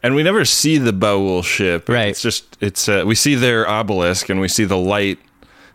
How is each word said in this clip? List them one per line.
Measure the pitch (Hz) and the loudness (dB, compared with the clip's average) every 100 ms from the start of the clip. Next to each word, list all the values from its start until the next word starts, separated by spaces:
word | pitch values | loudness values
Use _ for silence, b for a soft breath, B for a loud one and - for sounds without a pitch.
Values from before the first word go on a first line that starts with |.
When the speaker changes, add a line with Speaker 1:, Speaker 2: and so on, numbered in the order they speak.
Speaker 1:
and | 120 | 0
we | 139 | 2
never | 160 214 | 2 2
see | 131 - 147 156 | 0 0 2 2
the | 120 | 2
Baul | 95 107 101 98 90 | 0 0 2 0 -2
ship. | 87 - 95 85 - | -2 -2 0 -2 0
Speaker 2:
Right. | 120 104 | 0 0
Speaker 1:
It's | 95 | -2
just, | 117 - - - | -4 -4 -8 -6
it's, | 104 - - | -6 -2 0
uh, | 98 | 0
we | 90 113 | 2 0
see | 147 | 2
their | 135 123 113 98 | 2 2 2 0
obelisk | 107 107 95 87 92 - | -2 -2 0 0 -2 -2
and | 95 | -2
we | 95 | -2
see | - | 0
the | 101 95 | 0 0
light, | 92 104 98 90 _ _ B B B | 0 0 -2 -4 _ _ B B B